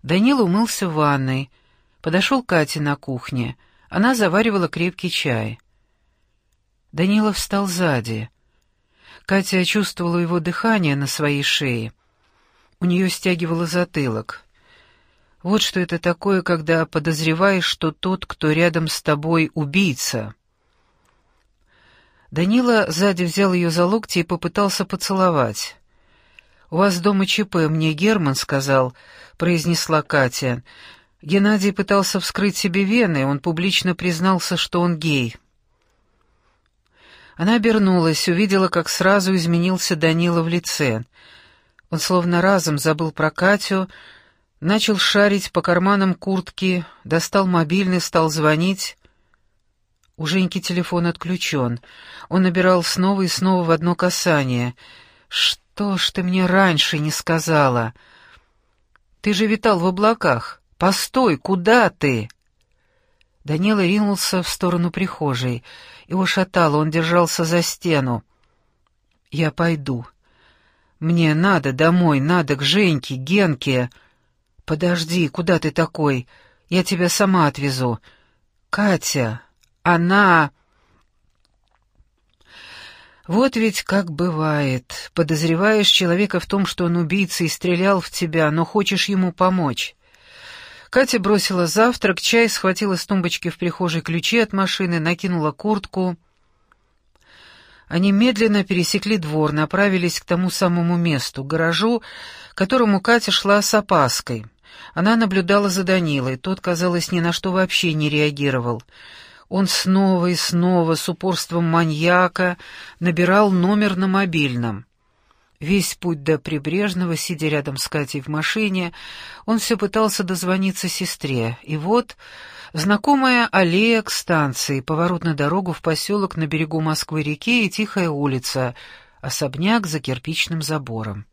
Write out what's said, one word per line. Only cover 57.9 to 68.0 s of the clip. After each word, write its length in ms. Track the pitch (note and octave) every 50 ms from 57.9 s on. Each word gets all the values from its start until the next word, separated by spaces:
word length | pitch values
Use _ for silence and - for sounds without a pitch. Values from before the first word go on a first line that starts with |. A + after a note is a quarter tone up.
| - _ _ _ _ - - - - - _ _ _ _ _ _ _ _ _ _ _ _ _ _ _ _
«Ты 100 | - G#3
же 140 | G#3 F3+ A3
витал 320 | G#3+ A3 G#3+ - A#3 G#3 F3
в 80 | E3+
облаках. 720 | F#3 F#3 F3+ G#3 A3 A3+ A3 - E3+ C3 A#2 - - - _ _ _ _
Постой, 600 | _ F3 F#3 G3 - - - - B3+ C4 A3 D#3 C3+
куда 500 | _ - F#3+ F3+ F3 G#3+ A#3 B3 A3+ F3
ты?» 400 | - _ - C#3+ B2+ A2+ G#2+ A2+ - _ _ _ _ _ _ _ _ _ _ _ _ _ _ _ _ _ _ _ _ _ _
Данила 380 | C#3+ D3+ D#3 F#3 G#3 A3 G3+
ринулся 600 | F#3+ E3+ F#3+ G#3+ G#3 G3+ G3+ F#3 - - - F#3
в 60 | F3 -
сторону 400 | - - - F3 F3 F3 E3+ F3
прихожей. 720 | - - F#3+ F#3 - - D#3 C#3+ C3 A#2+ B2+ B2+ A#2+ A#2 _ - - - - - - - -
Его 200 | _ - F#3 F#3+
шатало, 500 | E3+ - G3 F#3 F#3 - F#3 E3+ D#3 C#3+
он 140 | D3+ D#3 D#3
держался 560 | D#3 E3 D#3+ D#3+ E3+ F3 E3+ E3 - - E3+
за 160 | D#3+ E3+ F3
стену. 600 | E3+ - - - - F3 D#3+ D3